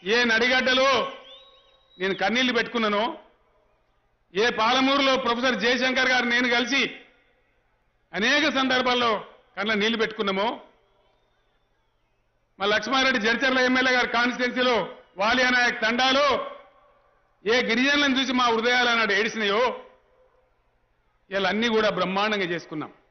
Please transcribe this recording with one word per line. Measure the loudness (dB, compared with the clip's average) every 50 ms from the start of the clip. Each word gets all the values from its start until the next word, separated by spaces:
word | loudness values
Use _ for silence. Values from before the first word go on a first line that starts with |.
| -2
ఏ | 0 0 2 2 2
నడిగడ్డలో | 2 2 2 2 2 2 2 2 2 2 2 2 2 0 -2 -4 -8 -14 -20 -20 -20 -20 -20 -20 -20 -20 _ _ _ _ _ _ _
నేను | -4 -2 -2 -2 0
కన్నీళ్లు | 0 0 0 2 0 2 0
పెట్టుకున్నానో, | 0 -2 -2 -2 -2 0 0 0 0 -2 -2 -4 -10 -16 -20 _ _ _ _ _ _ _ _ _ _ _ _ _ _ _ _ _ _ _ _ -2
ఏ | -2 0 0 0 0
పాలమూరులో | 0 0 2 2 2 2 2 2 2 2 0 0 0
ప్రొఫెసర్ | -2 -2 0 0 -2 -2 0 0
జయశంకర్ | 0 0 0 -2 -2 0 0 0 2 2
గారు | 0 0 0 0
నేను | 0 0 2 0
కలిసి | 0 0 0 0 0 -2 -2 -4 -14 -20 -20 _ _ _ _ _ _ _ _ _ _ _ _ _ _ _ _ _ _ _ _ -6
అనేక | -2 0 2 2 2 2 0 0
సందర్భాల్లో | 0 0 0 0 0 0 0 0 0 0 0 0 -2 -6 -12 -20 -20 _ _ _
కళ్ళ | -6 -4 -2 0 0
నీళ్లు | 0 0 0 -2
పెట్టుకున్నామో, | -2 -4 -4 -4 -4 -2 -2 0 -2 -2 -4 -6 -14 -20 _ _ _ _ _ _ _ _ _ _ _ _ _ _ _ _ _ _ _ _ _ _ _ _ _ _ _ _ _ _ _ _ _ _ _ _ _ -4
మా | -2 0 0
లక్ష్మారెడ్డి | 0 -2 0 0 2 2 2 0 0 0
జడ్చర్ల | 0 0 0 0 0 2 2 2
ఎమ్మెల్యే | 2 2 2 2 2 2
గారి | 2 0 0 0
కాన్స్టిట్యుయెన్సీలో | 0 0 0 0 -2 -4 -2 -2 0 0 2 0 0 -2 -6 -10 -18 -20 _ _ -2
వాలియా | 0 0 2 2 2 2 2
నాయక్ | 2 2 0 0 -2 -2
తండాలో | -2 0 2 0 2 2 2 2 2 0 0 -4 -8 -12 -16 -20 -20 _ -20 _ _ _ _ _ _ _ _ _ _ _ _ -2
ఏ | 0 0 0 0 0
గిరిజనులను | 0 0 2 2 2 2 2 2 0
చూసి | 0 0 0 0 2
మా | 2 2 0
హృదయాలు | 0 0 0 2 2 2 2 2
ఆనాడు | 2 2 2 2 0
ఏడిసినాయో, | 0 -2 -2 -2 -2 0 2 2 0 0 -2 -6 -14 -20 -20 _ _ _ _ _ _ _ _ _ _ _ _ _ _ _ _ _ _ _ _ _ _ _ _ _ _ _
ఇలా | -4 -2 -2 0 0
అన్నీ | 0 0 0 0
కూడా | 2 2 0 0
బ్రహ్మాండంగా | -2 -4 -2 -2 -2 -2 -2 -2 -4 -4 -4 -6
చేసుకున్నాం. | -8 -8 -10 -12 -12 -12 -12 -16 _ _ _